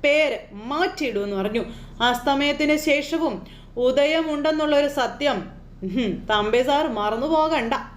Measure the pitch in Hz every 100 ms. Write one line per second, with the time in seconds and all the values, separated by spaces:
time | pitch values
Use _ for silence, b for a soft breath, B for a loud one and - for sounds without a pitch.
0 | 285 302 294 214 - 202 233 294 359 359
1 | 277 202 202 196 202 226 - B B -
2 | 240 240 294 277 285 294 302 302 302 294
3 | 294 320 311 185 B B B - 247 262
4 | 285 320 320 294 311 311 302 285 285 285
5 | 240 - 285 208 - - - - 190 214
6 | 226 160 - 214 208 240 262 285 311 214
7 | 208 220 294 320 311 311 226 269 -